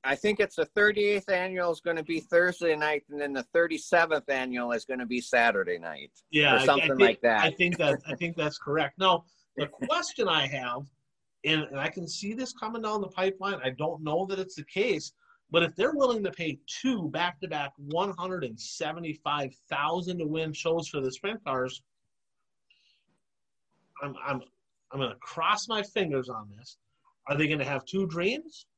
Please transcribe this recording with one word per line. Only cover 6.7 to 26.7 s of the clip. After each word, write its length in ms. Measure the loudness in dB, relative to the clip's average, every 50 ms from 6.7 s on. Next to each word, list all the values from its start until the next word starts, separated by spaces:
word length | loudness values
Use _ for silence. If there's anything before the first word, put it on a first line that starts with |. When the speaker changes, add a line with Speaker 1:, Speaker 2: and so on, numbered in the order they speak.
| 6 6 4 2
Speaker 2:
think, 100 | 6 6
Speaker 1:
like 200 | 6 6 6 4 4
that. 220 | 4 4 6 4
Speaker 2:
I 60 | 2
think 260 | 2 2 0 0 2 2
that, 200 | 2 2 2 0 -2
I 80 | -8 -8
think 220 | -6 -6 -6 -2
that's 200 | -2 -4 -4 -4 -6
correct. 400 | -6 -2 0 0 0 -2 _ 2
Now, 260 | 4 4 4 4 2 _ _ _ _ _ _
the 100 | -6 -6
Speaker 1:
<laughs> 220 | -6 -6 -8 -2 0
Speaker 2:
question 400 | 0 0 0 -4 -4 -2 0 2
I 180 | 2 2 0
have, 360 | 0 -4 -6 -4 -4 -6 -6 -8 -14 _ _ _ _ _ _ _ _ _ _ -2
and, 180 | 0 0 0 0
and 160 | -2 -6 -4
I 80 | -4 -4
can 180 | -4 -6 -10
see 280 | -10 -10 -8 -8 -8 -6
this 180 | -6 -8 -8 -8
coming 300 | -10 -10 -8 -8 -6 -4
down 180 | -4 -4 -4
the 80 | -4 -6
pipeline, 500 | -2 0 0 0 0 -2 -6 -6 -6 -2 -4
I 60 | -6
don't 320 | -4 -2 -4 -4 -4 -4 -6
know 240 | -2 -2 -2 -2
that 120 | -2 -4 -6
it's 160 | -6 -8 -10
the 100 | -14 -16
case, 480 | -8 -2 -2 0 0 0 -2 -4 -10 _ _ _ _ _ _ _ _
but 120 | 2 2 2
if 100 | 2 0
they're 200 | 0 0 2 4
willing 280 | 4 2 2 2 2 0
to 60 | -4
pay 280 | -4 -2 -4 -4 -4 -6 _
two 420 | -14 -14 -4 -2 0 0 0 -2 -4
back-to-back 640 | -2 -2 -2 -2 -2 _ -10 -6 -4 -4 -4 -6 _
one 380 | -14 -10 -4 0 0 0 0 -2
hundred 280 | -6 -6 -6 -4 -4 -6
and 140 | -6 -8 -10
seventy-five 960 | -12 -14 -8 -4 -4 -4 -4 -6 -6 -8 -8 -6 _ -2 -2 -2 -2 -6 -8 _ _ _
thousand 500 | -4 -2 0 0 0 -2 -2 -4 -4 -4
to 80 | -2
win 260 | -2 -2 -2 -2 -4 -6
shows 340 | -4 -2 0 0 0 -2 -4
for 120 | -4 -2
the 100 | -2 -2
sprint 320 | -4 -4 -6 -6 -6 -6 _
cars, 380 | -4 -2 -2 -2 -4 -6 -12 _ _ _ _ _ _ _ _ _ _ _ _ _ _ _ _ _ _ _ _ _ _ _ _ _ _ _ _ _ _ _ _ _ _ _ _ _ _ _ _ _ _ _ -10 -10
I'm, 120 | -10 -10 -8 -6
I'm, 160 | -6 -6 -6 -6 _ _ _ _ _ _ _ _ _ -6
I'm 80 | -4
gonna 160 | -4 -4 -6 -10
cross 480 | -16 -12 -4 -2 2 2 2 0 0 -4
my 140 | -2 -4 -4
fingers 460 | -2 -2 -2 0 0 0 -2 -2 -4
on 200 | -8 -10 -12 -14 -18
this. 200 | -20 -20 -20